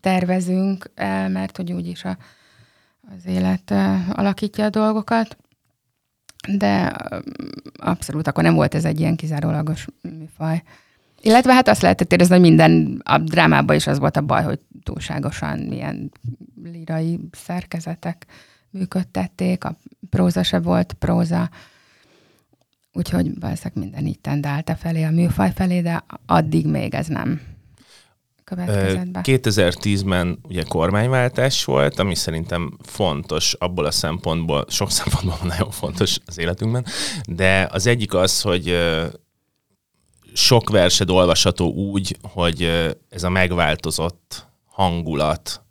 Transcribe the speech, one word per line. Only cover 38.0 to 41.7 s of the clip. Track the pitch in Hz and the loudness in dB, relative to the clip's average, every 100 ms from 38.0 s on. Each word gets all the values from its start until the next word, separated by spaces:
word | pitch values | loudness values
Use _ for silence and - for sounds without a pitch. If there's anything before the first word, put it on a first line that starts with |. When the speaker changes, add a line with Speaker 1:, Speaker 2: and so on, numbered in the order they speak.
| 104 | 0
Speaker 2:
az, | 95 92 - | 2 2 2
hogy, | 104 90 87 | 0 0 0
ö, | 87 85 80 82 - _ _ _ _ _ _ _ _ _ _ _ | 0 0 0 -4 -8 _ _ _ _ _ _ _ _ _ _ _
sok | - - 120 - | 0 4 4 6
versed | 107 87 - 95 | 4 4 4 4
olvasható | 92 90 82 95 - 87 | 4 4 4 2 2 -2